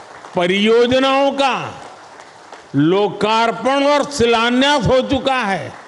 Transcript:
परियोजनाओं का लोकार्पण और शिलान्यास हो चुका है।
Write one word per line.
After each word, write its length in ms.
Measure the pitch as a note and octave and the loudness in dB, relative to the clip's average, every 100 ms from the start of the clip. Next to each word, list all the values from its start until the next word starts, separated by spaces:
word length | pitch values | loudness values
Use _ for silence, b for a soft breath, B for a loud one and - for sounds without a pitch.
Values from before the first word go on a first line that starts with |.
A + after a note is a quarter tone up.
| - - - F3+ | -20 -20 -10 -4
परियोजनाओं 960 | F3+ G3 G#3+ A3+ A#3+ C4 C4+ C4+ C#4 | -2 0 2 2 2 2 2 2 0
का 500 | C4+ C4+ G#3 B2+ F2+ - - - - - - - - - C#3 | 0 0 -2 -6 -12 -18 -20 -20 -20 -20 -20 -20 -20 -6 0
लोकार्पण 1080 | D#3 F#3+ G#3 - G#3 A3+ A#3 F3+ A3+ C#4 | 2 2 0 -2 -2 0 0 -2 -2 0
और 280 | C#4 C#4+ A3 | 2 2 0
शिलान्यास 760 | - A#3 A3+ A#3 B3 C#4 D4 F#3+ | -2 0 2 2 2 2 2 2
हो 160 | B3+ | 0
चुका 420 | G#3 C4+ C4+ C4 | 0 -2 -2 -2
है। 300 | G#3 F#3 - - | -2 -4 -8 -16